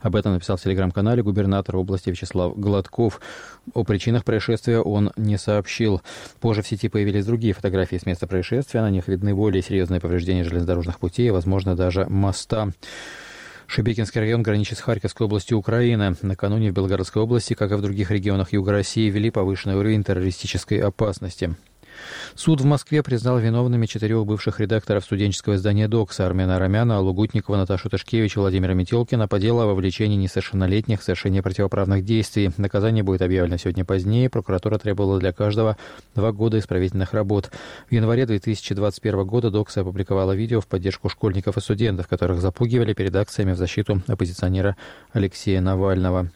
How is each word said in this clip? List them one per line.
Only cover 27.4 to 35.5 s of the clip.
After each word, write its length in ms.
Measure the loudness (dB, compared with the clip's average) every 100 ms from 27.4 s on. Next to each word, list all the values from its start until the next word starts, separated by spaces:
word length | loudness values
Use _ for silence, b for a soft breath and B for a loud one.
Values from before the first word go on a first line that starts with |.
| 0 0
Наташу 320 | 0 -2 -2
Тышкевич 460 | -6 -2 0 0
и 60 | 2
Владимира 340 | 0 2 2
Метёлкина 540 | 0 2 0 0 0 0
по 100 | 2
делу 220 | 2 2
о 60 | 2
вовлечении 500 | 2 0 0 0 2
несовершеннолетних 840 | 0 -2 -4 0 2 2 0 -2
в 40 |
совершение 360 | -2 -2 0 0
противоправных 640 | 0 0 0 0 2 0
действий. 460 | 2 0 0 0 0 0
Наказание 480 | -2 0 2 2
будет 180 | 2 2
объявлено 360 | 2 2 2 0
сегодня 260 | -2 -2
позднее. 440 | 0 0 2 2 2
Прокуратура 480 | 0 -2 -2 0 -2
требовала 420 | -2 0 2 2
для 120 | 0
каждого 440 | 0 0